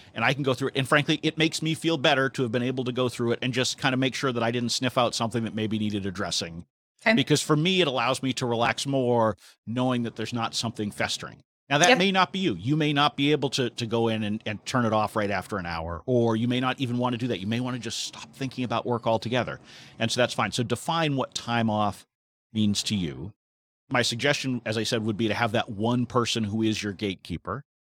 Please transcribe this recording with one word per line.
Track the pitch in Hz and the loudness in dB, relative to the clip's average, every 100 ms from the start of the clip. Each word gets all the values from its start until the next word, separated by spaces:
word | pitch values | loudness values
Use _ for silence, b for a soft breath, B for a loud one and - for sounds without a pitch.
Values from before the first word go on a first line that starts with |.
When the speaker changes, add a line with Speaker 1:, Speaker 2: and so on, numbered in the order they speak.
| b - | b -2
Speaker 1:
and | 117 | 0
I | |
can | 131 | 2
go | 139 127 | 0 0
through | 139 | 0
it. | - | -2
And | 135 | 2
frankly, | 151 143 156 | 4 4 0
it | 156 160 | 0 0
makes | 160 - | 0 0
me | 156 156 | -2 -2
feel | 160 165 | 0 2
better | 156 135 135 | 4 4 2
to | - | 0
have | 127 | 0
been | 123 | 0
able | 120 131 127 | 0 -2 -2
to | |
go | 123 127 | 0 0
through | - 117 | 0 0
it | 117 | 0
and | 127 | 0
just | 117 123 - | 0 0 0
kinda | 143 127 | 0 2
make | 135 123 | 0 0
sure | 139 | -2
that | 120 | 0
I | 117 | 0
didn't | 120 120 | 0 -2
sniff | - - - | -2 0 2
out | 120 | 2
something | - 117 117 | 0 -2 -2
that | 110 | -2
maybe | 107 107 107 | -2 -2 0
needed | 107 104 98 | -2 -2 -4
addressing. | 90 92 - 85 82 - _ _ _ | -4 -4 -4 -6 -8 -16 _ _ _
Speaker 2:
Okay. | - | 2
Speaker 1:
Because | 220 135 147 | 2 4 2
for | - 151 | 4 2
me, | 165 185 | 4 2
it | 165 | 2
allows | 127 117 131 | 2 0 0
me | 131 | -2
to | 123 127 | -2 -2
relax | 117 117 110 139 | 0 0 0 -2
more | 135 123 120 110 101 b b - | 0 2 4 4 0 b b -6
knowing | 120 127 123 | -2 0 0
that | 117 - | -2 -4
there's | 110 | -4
not | 123 113 - | -2 -2 -2
something | 117 - 104 | -4 -4 -4
festering. | - 110 - - - _ _ - | -2 -4 -4 -8 -16 _ _ 0
Now, | 143 | 4
that | 175 | 6
Speaker 2:
Yep. | - | 6
Speaker 1:
may | 190 | 4
not | 190 180 | 2 2
be | 190 | 0
you. | 185 92 | -2 0
You | 107 151 | 0 0
may | 151 | 2
not | 143 147 143 | 2 2 2
be | 139 | 2
able | 151 135 | 2 0
to, | - 120 | -2 -2
to | - 117 | -4 -2
go | 117 113 | 0 2
in | 110 | 0
and, | 107 107 - | -2 -4 -6
and | 104 - | -8 -4
turn | 131 117 | 0 2
it | |
off | 107 107 113 | 2 2 0
right | 101 | 0
after | 98 90 101 | -2 -4 -6
an | 87 | -4
hour, | 85 82 85 - | -6 -6 -6 0
or | 123 117 113 | 2 4 2
you | 120 | 0
may | 123 | 0
not | 127 127 | 0 -2
even | 127 123 | -2 -2
wanna | 123 120 | -2 -2
do | 123 | -4
that. | 101 | -4
You | 95 | -2
may | 117 | -2
wanna | 127 123 | -4 -6
just | 110 - - | -8 -8 -8
stop | - - | -10 -16
thinking | - 135 - | -8 -8 -6
about | 123 117 - | -2 -2 -2
work | 120 117 | -2 0
altogether. | 113 113 123 90 67 B B B - | 0 0 -2 -2 -6 B B B -4
And | 113 | -2
so | - | 2
that's | 120 | 2
fine. | - 107 | 0 -2
So | - | -2
define | 117 120 - 165 160 135 | -2 -4 -2 0 0 0
what | - - | -2 -6
time | - 117 113 | -2 0 2
off | 107 104 98 - _ _ _ _ | 2 0 -2 -12 _ _ _ _
means | 113 107 101 | 0 2 2
to | - 104 | -2 -2
you. | 82 65 95 - _ _ _ _ - | -2 -6 -12 -14 _ _ _ _ -2
My | 127 | 0
suggestion, | 120 117 139 147 135 123 110 | 0 0 0 0 -2 -4 -2
as | 110 | -2
I | |
said, | 107 120 107 | 0 0 0
would | 104 | 0
be | 110 | 0
to | |
have | 101 117 | 2 2
that | 113 - | 0 -2
one | 98 110 123 120 | -2 0 0 0
person | 127 113 117 | 0 0 0
who | 107 110 | -2 0
is | 110 107 | 0 0
your | 107 | -4
gatekeeper. | 95 104 90 - 82 - 110 - _ _ | -4 -4 -6 -8 -8 -6 -10 -10 _ _